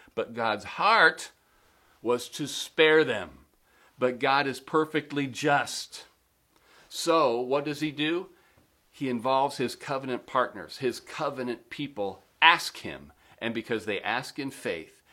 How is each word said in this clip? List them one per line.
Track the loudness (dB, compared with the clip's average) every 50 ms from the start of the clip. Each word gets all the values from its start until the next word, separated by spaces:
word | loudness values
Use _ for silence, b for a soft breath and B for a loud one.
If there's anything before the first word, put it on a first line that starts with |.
| B B _
But | -4 -4 -4 -4
God's | -2 -2 0 -2 -2 -6
heart | -8 -4 0 2 4 6 8 6 6 6 2 -8 -16 b b b b b b b b b b b b b b
was | 0 0 0 0 -2 -6
to | -10 -8 -8
spare | -6 -6 -8 -8 -2 4 6 6 8 8 6 6
them. | 4 0 -4 -8 -10 -14 -20 _ _ _ b b b b b b b b -2
But | 0 0 0 0
God | 2 2 2 2 2
is | 0 -4 -6
perfectly | -6 0 0 0 2 2 0 -4 -4 -2 -4 -4 -4
just. | -4 -4 -2 2 2 2 2 2 -2 -6 -10 -10 -12 -14 -18 -20 -20 _ _ _ _ _ _ _ _ B B B B B B B
So | B -10 -2 2 4 4 4 4 4 2 0
what | 0 0 0 0 0
does | -2 -4 -4
he | -4 -4
do? | -2 -2 -2 0 0 -2 -4 B B B B B B B B B _ _ _ _
He | _ -6 -4 -2
involves | -2 0 0 2 2 2 2 0 0
his | -2 -4 -4 -4
covenant | -6 -8 -6 -6 -6 -4 -6 -6 -8 -6
partners, | -2 0 0 0 0 -4 -10 -14 -14 -8
his | -4 -4 -4 -4 -6
covenant | -10 -14 -8 -6 -6 -6 -6 -6 -6 -6 -8 -8 -12 -14
people | -10 -10 -10 -8 -6 -6 -6 -6 -8 -12 _ _ _ _
ask | 6 6 6 4 0 -8 -12
him. | -12 -12 -12 -12 -12 -16 -20 B B B B B -8
And | -8 -6 -6
because | -6 -6 -4 -6 -4 -4
they | -4 -6 -4
ask | -4 -4 -4 -4 -6 -8 -10 -10
in | -10 -10
faith | -10 -8 -6 -6 -6 -6 -10 -14 _ _ B B